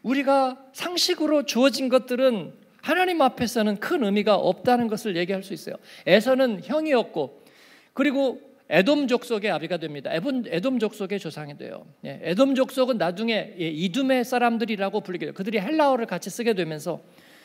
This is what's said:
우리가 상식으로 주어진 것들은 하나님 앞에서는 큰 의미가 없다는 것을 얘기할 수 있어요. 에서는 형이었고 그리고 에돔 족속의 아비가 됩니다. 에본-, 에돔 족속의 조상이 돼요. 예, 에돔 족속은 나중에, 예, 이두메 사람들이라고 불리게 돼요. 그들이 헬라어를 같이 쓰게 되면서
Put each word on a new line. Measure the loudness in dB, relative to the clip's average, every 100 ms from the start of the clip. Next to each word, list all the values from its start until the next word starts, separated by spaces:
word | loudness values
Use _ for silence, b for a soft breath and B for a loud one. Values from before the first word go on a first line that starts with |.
우리가 | -2 0 4 4 2 -2 -14
상식으로 | -10 -6 -2 0 0 2 2
주어진 | 2 2 2 2 2
것들은 | 2 0 0 2 2 -4 -14 _ _
하나님 | -2 0 2 4
앞에서는 | 2 2 -4 0 0 0
큰 | -2 0
의미가 | 2 2 4 4
없다는 | 4 0 2 2 2
것을 | -2 -2 -2
얘기할 | -2 -4
수 | -6
있어요. | -12 -10 -14 B B 4
에서는 | 6 6 2 2 0
형이었고 | -4 -2 2 2 0 -2 -6 -6 b b b b b
그리고 | -2 0 2 0 -2 -12 -20 0
에돔 | 2 4 2 2
족속의 | 0 -2 -4 -2
아비가 | -4 -4 -6
됩니다. | -6 -8 -4
에본-, | -4 -2 -4 -2
에돔 | -2 -2 0
족속의 | -2 -4 -6 -6
조상이 | -8 -12 -14 -14
돼요. | -14 -14 -18 -16
예, | -14 -8
에돔 | -2 2 4 4
족속은 | 0 0 0 0
나중에, | -2 -2 -2 -2 -4 -6
예, | -6
이두메 | -2 -2 0 0 0
사람들이라고 | 0 2 2 0 -2 -2 -2 -4
불리게 | -6 -8 -8
돼요. |
그들이 | -8 -4 -2
헬라어를 | 0 2 2 2 0
같이 | -6 -8
쓰게 | -4 -2 0
되면서 | -2 -4 -6 -8 -10 B B B